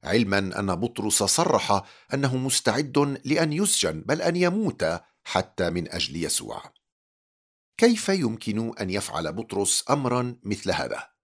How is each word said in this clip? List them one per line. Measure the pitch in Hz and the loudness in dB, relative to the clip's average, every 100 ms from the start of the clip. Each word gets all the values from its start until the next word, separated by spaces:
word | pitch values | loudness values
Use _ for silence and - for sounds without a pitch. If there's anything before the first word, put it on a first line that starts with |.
علماً | - 104 104 98 | 2 2 2 2
أن | 95 95 98 | 0 -2 -2
بطرس | 87 117 - 104 - | 0 -2 -2 0 2
صرح | 101 - 180 123 - 101 - - _ | 2 2 4 2 4 0 0 -20 _
أنه | 135 139 131 | -2 0 0
مستعد | 131 - - 127 147 131 143 135 | 0 0 2 0 0 2 2 0
لأن | - 156 165 | -2 0 0
يسجن | 151 202 - 95 78 - | 2 2 2 0 -4 -2
بل | 151 | 0
أن | 170 175 | 0 2
يموت | 180 196 208 - 80 85 _ _ | 2 2 -2 0 -2 -2 _ _
حتى | - 92 95 - 87 | -2 -2 -2 -2 -2
من | 87 80 | -2 -6
أجل | 85 - 73 | -6 -6 -4
يسوع. | 78 - 53 - - _ _ _ _ _ _ _ _ _ _ - | -2 -2 -4 -12 -14 _ _ _ _ _ _ _ _ _ _ 4
كيف | 233 220 - | 4 4 2
يمكن | 196 131 110 - 107 117 - | 0 0 -2 -4 -2 -4 -4
أن | 95 | -4
يفعل | 98 - 80 80 | -2 -2 -4 -4
بطرس | 87 - 95 98 - - | -6 -4 -2 2 0 2
أمراً | 143 131 123 123 123 | 0 2 0 -2 -6
مثل | 98 101 95 | -6 -4 -2
هذا؟ | 78 64 50 - _ | -2 -2 -6 -10 _